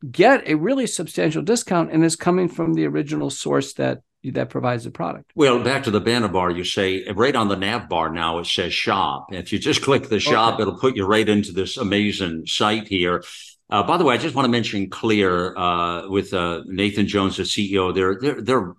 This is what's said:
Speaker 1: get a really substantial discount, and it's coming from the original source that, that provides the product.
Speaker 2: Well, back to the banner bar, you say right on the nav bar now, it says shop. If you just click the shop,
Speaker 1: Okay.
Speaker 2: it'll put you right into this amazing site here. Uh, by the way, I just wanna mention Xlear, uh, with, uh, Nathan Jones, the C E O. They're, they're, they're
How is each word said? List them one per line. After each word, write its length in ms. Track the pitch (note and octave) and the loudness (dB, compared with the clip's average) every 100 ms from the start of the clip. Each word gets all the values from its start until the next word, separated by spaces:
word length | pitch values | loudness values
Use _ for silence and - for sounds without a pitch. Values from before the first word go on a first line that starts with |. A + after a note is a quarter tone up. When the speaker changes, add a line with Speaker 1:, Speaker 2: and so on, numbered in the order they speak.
| C#3 | -4
Speaker 1:
get 360 | A#2+ G3+ C#4 - | 4 6 6 4
a 60 | D3+ | 0
really 300 | E3+ C4+ A#3 | 2 0 -2
substantial 560 | - E3 - E3+ D3+ | -4 -6 -2 0 0
discount, 480 | D3 A#3 - F3 D#3+ | 0 -2 2 0 2
and 120 | D#3 | 4
it's 120 | E3 D#3+ | 4 2
coming 320 | - F3+ F3+ | 0 2 0
from 260 | F3 E3 | -2 0
the 120 | D#3+ D#3 | 0 0
original 440 | D3+ D3 D3+ C#3+ | -2 -2 -4 -4
source 420 | - D3 C#3 C#3 | -4 -2 0 0
that, 260 | - C3 B2+ _ _ | -2 -4 -4 _ _
that 280 | - B2+ B2+ | -8 -4 -4
provides 320 | C3+ B2 B2 | -4 -2 -4
the 60 | A#2+ | -6
product. 400 | - E3 D3+ - - | -8 -8 -8 -8 2
Speaker 2:
Well, 240 | C#3+ A#2+ | 4 4
back 240 | A2+ C3+ | 2 0
to 60 | C3+ | 0
the 100 | G#2 | 0
banner 280 | G2+ B2 G#2+ | 2 2 2
bar, 220 | F#2 F2+ | 0 0
you 140 | F2 | -2
say 400 | F2 - F#2+ F#2+ - | -4 -2 0 -2 -4
right 200 | G#2 B2+ C3+ | 0 2 2
on 100 | G#2 | 0
the 80 | G2 | 0
nav 320 | G2 A#2 - | -2 -4 -2
bar 220 | E2+ D#2+ | -2 -2
now, 260 | E2+ E2 E2 | -2 -2 -2
it 80 | E2+ | -2
says 260 | - F2 | -2 -2
shop. 540 | - - G2 E2 C#2 - | -2 0 2 0 -4 -8
If 220 | F2+ F2 | -12 -6
you 60 | G2+ | -4
just 240 | C#3 D#3 | 0 0
click 260 | - C3+ A#2+ | 2 0 2
the 100 | G#2+ | -2
shop, 360 | - A#2 A#2 | 2 4 4
Speaker 1:
Okay. 80 | G2 | 2
Speaker 2:
it'll 160 | G2+ F2 | -2 0
put 180 | C3 A#2 | 0 0
you 80 | F#2+ | 2
right 220 | G#2+ G#2+ | 2 4
into 240 | G#2 G2+ | 2 0
this 240 | F2 F#2 - | -4 -4 -4
amazing 720 | A2 G2+ G#2 F#2+ F#2 E2 D#2+ | -2 0 0 -2 -4 -6 -6
site 420 | - G#2+ A2 G#2 | 0 0 0 -2
here. 340 | G2 F2 F2 - - - - _ | 0 0 0 -4 -18 -20 -20 _
Uh, 140 | G#2 | 0
by 140 | G2+ F3 | 2 2
the 80 | |
way, 100 | D#3+ | 4
I 40 | A#2+ | 2
just 160 | D3+ C3+ | 0 0
wanna 120 | C3 | 2
mention 400 | A#2 G#2+ G#2 F#2 | 2 0 -4 -6
Xlear, 600 | - A#2 G#2+ F#2+ F2+ F2+ - | -4 0 2 4 2 -2 -2
uh, 520 | F2+ F2 F2 E2+ F2 | -2 0 -2 -4 -2
with, 240 | G2 F#2 | -2 -2
uh, 300 | F#2+ F2 E2+ - | -2 -2 -4 -6
Nathan 400 | F#2 G#2 G2+ G2 | -2 0 0 0
Jones, 280 | G2+ F#2+ F2+ | 2 0 -2
the 80 | |
C 280 | F2+ - G2+ | -4 -2 0
E 60 | G2 | 0
O. 120 | F#2 | 0
They're, 240 | F2+ F#2 F#2+ | 0 0 0
they're, 200 | C#3 C3 | -2 -4
they're 340 | G#2+ C3 F2+ | 0 0 -2